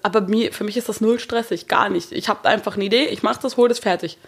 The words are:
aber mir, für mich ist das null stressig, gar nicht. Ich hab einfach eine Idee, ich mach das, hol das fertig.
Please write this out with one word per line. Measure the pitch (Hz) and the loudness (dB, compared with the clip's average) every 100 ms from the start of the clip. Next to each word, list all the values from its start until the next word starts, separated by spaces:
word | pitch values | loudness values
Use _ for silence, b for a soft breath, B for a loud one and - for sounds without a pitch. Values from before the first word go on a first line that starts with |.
aber | 202 214 | 0 0
mir, | 185 220 220 | 2 2 0
für | - | -2
mich | 208 220 | -4 -4
ist | 226 | -6
das | 214 | 0
null | 220 233 | 2 2
stressig, | - 233 226 170 - | 0 -4 -2 -6 0
gar | - 202 | 0 2
nicht. | 180 - | -2 -4
Ich | - 208 | -6 -4
hab | 202 - | 0 2
einfach | 214 - 202 | 2 0 -4
eine | 196 | 2
Idee, | 226 302 | 2 2
ich | 202 | 0
mach | - 247 | -2 -2
das, | 262 247 | -2 2
hol | 240 | 2
das | 240 | 4
fertig. | 208 175 165 - | 0 -2 -2 -10